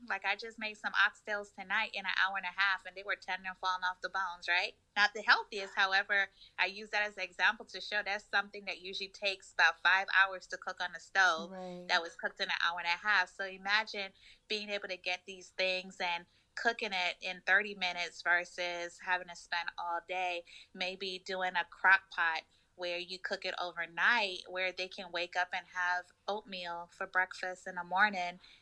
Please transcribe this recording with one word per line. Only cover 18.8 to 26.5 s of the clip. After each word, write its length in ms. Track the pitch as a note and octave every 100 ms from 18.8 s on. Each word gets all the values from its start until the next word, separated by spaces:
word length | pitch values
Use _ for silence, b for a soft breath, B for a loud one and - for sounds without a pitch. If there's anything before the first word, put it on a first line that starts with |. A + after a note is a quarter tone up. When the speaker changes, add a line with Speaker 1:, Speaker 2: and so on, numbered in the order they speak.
| E3+ -
Speaker 1:
having 240 | - F3+ F3+
to 80 | F3
spend 320 | - F3 E3+ -
all 240 | F3 E3+ -
day, 340 | F#3 F3+ F3 B B B
maybe 500 | F#3+ F#3 F#3 G3 F#3 -
doing 280 | F#3 F#3
a 120 | F3+ E3+
crock 380 | - F#3 F#3+ -
pot 340 | - E3+ D#3+ - b b -
where 200 | F3+ F3
you 220 | F3+ F#3
cook 260 | - F#3+
it 100 | F#3 -
overnight, 760 | F3+ E3+ E3 E3+ G3 A#3+ G3+ F#3 -
where 240 | F3+ F#3
they 160 | F3+ F#3
can 240 | - F3+
wake 220 | E3+ F3+ F3+
up 100 | F3+
and 140 | F#3 F3
have 320 | F#3 F3+ F3+ F3+ _ -
oatmeal 600 | G#3 G3+